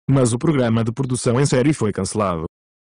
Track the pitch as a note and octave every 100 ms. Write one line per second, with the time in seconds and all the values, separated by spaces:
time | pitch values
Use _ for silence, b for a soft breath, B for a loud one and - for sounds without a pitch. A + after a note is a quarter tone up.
0 | - C3+ B2 A#2+ E3 C#3+ A#2+ A2+ A2+ A2+
1 | C3 B2+ B2 A#2 C#3+ C3 C3+ D3+ G#2+ F#2
2 | F#2+ G#2+ G2 E2+ E2 _ _ _